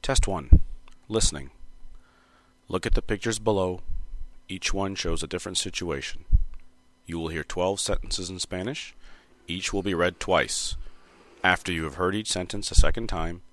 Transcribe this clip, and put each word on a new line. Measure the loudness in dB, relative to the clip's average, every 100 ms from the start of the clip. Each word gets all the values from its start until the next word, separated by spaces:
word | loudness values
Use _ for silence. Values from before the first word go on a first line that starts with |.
Test | 0 0 2
one, | -2 8 8 8 -2 -14 -20 -4
Listening. | 0 0 -2 -12 -14 -18 -14 -14 -14 -20 _ _ _ _ _ _
Look | -4 2
at |
the | 2
pictures | 2 -2 -2 -2
below. | 0 2 0 -2 -2 -2 -2 -6 -8 -10 -12
Each | -6 -2
one | 0 -2 -2
shows | -2 -2
a | -2
different | -6 -4 -4
situation. | -4 -6 -6 -6 -6 -8 4 6 6 -2 -14 _ _ _ -10
You | -6
will | -4
hear | -6 -6
twelve | -2 -2 -2
sentences | -2 -2 -2 -6 -8
in | -8
Spanish. | -8 -6 -6 -8 -12 -16 -20 -20 _ _ -10
Each | -6 -4
will | -2
be | -2
read | 2 0 0
twice. | 0 2 2 -2 -4 -6 -8 -14 -20 -20 -20 -2
After | 2 2 0
you | -4 -4
have | -2
heard | -2 0
each | -4
sentence | -6 -4 -6 6
a | 8
second | 8 4 -2
time | -4 -4 -8 -14